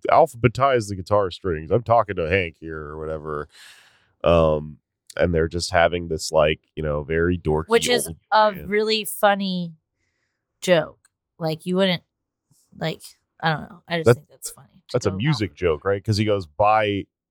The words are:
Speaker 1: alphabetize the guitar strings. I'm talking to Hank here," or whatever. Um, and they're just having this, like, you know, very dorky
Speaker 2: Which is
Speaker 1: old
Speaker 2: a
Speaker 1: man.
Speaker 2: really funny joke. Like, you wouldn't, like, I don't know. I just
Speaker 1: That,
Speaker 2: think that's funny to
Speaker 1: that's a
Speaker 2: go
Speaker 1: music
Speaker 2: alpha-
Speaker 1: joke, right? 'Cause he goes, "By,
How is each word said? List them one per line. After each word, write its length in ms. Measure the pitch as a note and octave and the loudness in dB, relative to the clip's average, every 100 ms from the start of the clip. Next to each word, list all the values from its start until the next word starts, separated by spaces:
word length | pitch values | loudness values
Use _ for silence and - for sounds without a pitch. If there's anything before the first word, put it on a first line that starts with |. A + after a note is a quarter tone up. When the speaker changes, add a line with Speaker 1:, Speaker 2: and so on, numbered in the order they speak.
| - | 2
Speaker 1:
alphabetize 800 | B2 D#3+ A#2+ A#2+ A#2+ C#3 B2+ G#2 | 4 4 2 -2 0 0 0 -2
the 80 | F#2 | -8
guitar 360 | F2 G#2 F#2+ | -2 0 0
strings. 400 | - F#2+ D#2 D#2+ | -4 -6 -6 -2
I'm 120 | A#2+ | -2
talking 320 | A2+ A#2 G#2 F#2 | 2 2 2 -4
to 120 | D#2 | 0
Hank 280 | G2 E2+ - | 0 -2 -8
here," 200 | D#2+ D#2+ | -14 -12
or 200 | D2+ D#2 | -12 -10
whatever. 480 | D#2 D#2 D2+ D2 D2 - - - _ _ _ _ | -8 -8 -8 -8 -10 -16 -20 -20 _ _ _ _
Um, 540 | E2 E2+ D#2+ D2+ D2+ D2 _ _ - - | 4 6 6 2 -4 -16 _ _ -14 0
and 160 | F2 | 2
they're 140 | E2 E2 | 2 0
just 220 | F2 - | -2 0
having 360 | F2+ E2+ F2 E2+ | 4 4 2 -4
this, 240 | D#2+ - | -6 0
like, 300 | D#2+ D#2 D#2 _ - | 2 2 0 _ -8
you 60 | |
know, 200 | D#2 D2 | -4 -4
very 340 | C#2+ E2 E2+ F2+ | -2 0 0 0
dorky 300 | D#2 D#2 D#2 | 0 -2 0
Speaker 2:
Which 220 | A#3 A#3 | 0 0
is 180 | A#3+ - | -2 -4
Speaker 1:
old 100 | D#3+ _ | -12 _
Speaker 2:
a 200 | G#3+ G#3+ | 2 2
Speaker 1:
man. 140 | F#3 E3+ | -2 -4
Speaker 2:
really 360 | G#3 A3 A3 G3+ | -4 -2 -4 -4
funny 680 | - G#3 G3+ G3 F3+ E3+ D#3+ _ _ _ _ _ _ _ _ | 0 0 0 -2 -4 -6 -12 _ _ _ _ _ _ _ _
joke. 380 | - E3+ D2 - _ _ _ _ | 2 2 2 -10 _ _ _ _
Like, 280 | D#3+ D#3+ F3+ | -6 -6 -2
you 100 | F3+ | 0
wouldn't, 280 | F#3+ E3+ - _ _ _ _ _ _ - | 0 0 -8 _ _ _ _ _ _ -8
like, 240 | D#3+ - - _ _ _ | -8 -8 -16 _ _ _
I 80 | E3 | -4
don't 100 | D3 - | -4 -8
know. 140 | F3 - | -18 -8
I 80 | E3+ | 0
just 80 | D#3 | 2
Speaker 1:
That, 80 | B2 | 2
Speaker 2:
think 140 | - | -2
that's 200 | C3 - | _ -18
funny 180 | - _ | -18 _
to 80 | _ _ | _ _
Speaker 1:
that's 120 | B2+ G2+ | -4 -2
a 20 | |
Speaker 2:
go 60 | F#2+ | -2
Speaker 1:
music 320 | C#3+ B2 F#2 | -2 0 -4
Speaker 2:
alpha- 60 | - | -2
Speaker 1:
joke, 260 | F2 D2+ G2 | -2 0 -2
right? 160 | G2+ | -2
'Cause 120 | A2+ G2+ | 0 0
he 60 | |
goes, 220 | G#2 G2+ E2 | 2 0 -4
"By, 600 | - G#2 A2 G#2+ G2+ - _ _ | 0 2 4 2 -2 -6 _ _